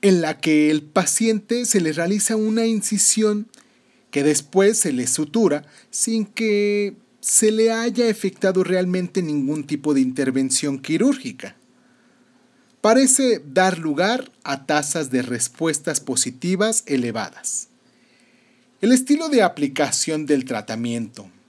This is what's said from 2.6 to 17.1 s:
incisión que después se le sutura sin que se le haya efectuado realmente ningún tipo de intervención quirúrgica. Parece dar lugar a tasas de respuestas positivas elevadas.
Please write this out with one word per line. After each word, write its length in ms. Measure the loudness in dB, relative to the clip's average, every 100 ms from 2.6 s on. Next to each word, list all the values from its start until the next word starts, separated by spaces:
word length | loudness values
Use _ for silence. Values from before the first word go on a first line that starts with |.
| 0
incisión 840 | 0 -2 0 0 2 2 0 -6 _ _ _ _ _ _
que 120 | 0
después 540 | 2 0 0 2 4 2
se 140 | -2
le 160 | -2 -2
sutura 580 | -4 -2 2 2 0 -6 -20 _
sin 360 | -6 -2 -2 -4
que 720 | -4 -2 0 0 -2 -4 -8 _ _
se 320 | 0 2 4
le 180 | 4 2
haya 380 | 2 -2 0 0
efectuado 560 | 0 -4 -2 0 2 2
realmente 560 | 0 0 -2 -2 -4
ningún 420 | -2 -2 -2 -4
tipo 300 | -4 -4 0
de 80 | 2
intervención 760 | 2 0 -2 0 0 -2 -2 -6
quirúrgica. 760 | -4 0 2 0 -6 -12 -16 -18 _ _ _ _ _ _ _ _ _ _ _ _
Parece 600 | 4 4 6 4 2 0 0
dar 260 | 2 2 0
lugar 500 | -4 0 0 -2 -6 _
a 220 | -8 -8 -2
tasas 440 | -2 0 -6 -2
de 120 | -2
respuestas 800 | -2 -4 -6 -4 -4 -2 -4 -6
positivas 840 | -4 -4 -4 -4 -4 0 0 -2 -2
elevadas. 840 | -2 -2